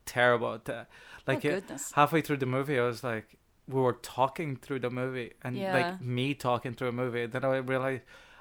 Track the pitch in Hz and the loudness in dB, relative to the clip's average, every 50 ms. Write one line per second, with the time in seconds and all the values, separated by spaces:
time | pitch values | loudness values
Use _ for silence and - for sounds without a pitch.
0 | _ - - 123 123 123 123 117 117 117 110 113 - - 127 117 113 - - - | _ -4 2 4 6 6 6 6 4 0 -4 -4 -6 -8 -8 -8 -10 -14 -18 -20
1 | - - - - - - 135 - - 143 165 190 196 - - 139 - - - - | -20 -20 -20 -6 -2 0 0 2 2 2 0 0 -2 -6 -10 -10 -10 -2 4 4
2 | 147 143 151 165 143 - 147 139 131 123 127 135 139 143 151 123 120 123 120 110 | 6 6 6 2 2 2 0 0 0 0 0 0 0 0 2 2 2 2 0 -2
3 | - 127 113 110 107 - - _ _ _ _ _ _ - 131 131 131 123 120 - | -4 -4 -4 -4 -6 -10 -16 _ _ _ _ _ _ -4 0 2 2 2 2 0
4 | - - - - 127 135 - - 175 151 135 123 - - 143 131 120 123 123 127 | -6 -10 0 0 0 0 0 -4 -6 -6 -6 -8 -6 -6 -4 -4 -2 -4 -2 -4
5 | 127 131 131 127 120 - - _ - 127 123 127 123 190 185 135 175 175 180 185 | -4 -4 -4 -6 -8 -8 -12 _ -8 -6 -6 -4 -2 0 0 2 0 0 -2 -6
6 | 123 123 123 123 127 139 143 - - 131 123 117 - 135 117 - 135 127 117 120 | -6 -4 -2 0 0 0 -2 -2 0 0 0 0 0 -4 -6 -4 -4 -4 -2 -2
7 | 127 127 117 120 120 117 110 131 139 135 131 131 131 127 131 131 127 135 131 123 | -2 -2 -2 -2 -4 -4 -4 -2 0 0 0 0 0 0 0 0 0 0 -2 -4
8 | - - - - - - - - | -6 -12 -20 -20 -20 -20 -20 -14